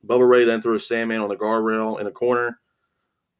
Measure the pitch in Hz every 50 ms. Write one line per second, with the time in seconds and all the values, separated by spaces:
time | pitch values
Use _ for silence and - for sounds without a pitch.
0 | _ 101 117 123 127 123 123 123 120 117 113 113 110 117 113 104 - - 117 117
1 | 113 113 113 113 107 104 101 98 107 107 110 113 110 110 110 110 110 110 107 -
2 | 104 101 95 - 120 120 123 120 120 120 120 _ _ _ _ _ _ _ _ _
3 | _ _ _ _ _ _ _